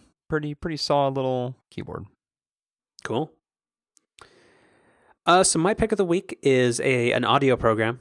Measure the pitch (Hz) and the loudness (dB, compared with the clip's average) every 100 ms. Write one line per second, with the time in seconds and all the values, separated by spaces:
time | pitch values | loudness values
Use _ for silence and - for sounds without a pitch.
0 | _ _ - 156 147 147 170 151 - 143 | _ _ -8 -6 -6 -8 -8 -6 0 0
1 | 139 135 131 127 123 127 _ - - - | 0 -2 -4 -4 -6 -10 _ -14 -12 -12
2 | - _ _ _ _ _ _ _ _ _ | -14 _ _ _ _ _ _ _ _ _
3 | - 113 156 _ _ _ _ _ _ _ | -8 -6 -6 _ _ _ _ _ _ _
4 | _ _ - _ _ _ _ _ _ _ | _ _ -20 _ _ _ _ _ _ _
5 | _ _ - 180 190 165 175 220 226 202 | _ _ 2 4 4 2 0 0 0 0
6 | 185 175 - - 139 131 123 117 135 127 | 0 -2 -4 -2 2 4 2 0 0 0
7 | 120 117 117 127 139 120 117 107 113 120 | 0 0 2 2 2 2 2 0 -2 -4